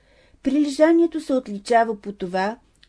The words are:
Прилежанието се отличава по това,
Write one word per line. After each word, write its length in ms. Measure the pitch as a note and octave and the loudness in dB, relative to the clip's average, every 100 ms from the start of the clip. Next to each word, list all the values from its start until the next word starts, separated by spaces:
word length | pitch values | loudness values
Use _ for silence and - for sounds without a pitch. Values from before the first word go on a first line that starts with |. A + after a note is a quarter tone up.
| _ _ _ _ | _ _ _ _
Прилежанието 800 | C4+ C#4+ D4 C4+ D#4 E4+ E4+ D#4+ | -4 -2 0 2 4 4 2 -2
се 120 | D4 | -4
отличава 680 | C4 A#3 G3+ G3+ A#3 A3+ G#3+ | -4 -4 -8 0 2 2 -4
по 100 | G3+ | -10
това, 460 | G3+ F#3 F#3 G3+ A#3+ _ _ | -12 -6 -4 -4 -6 _ _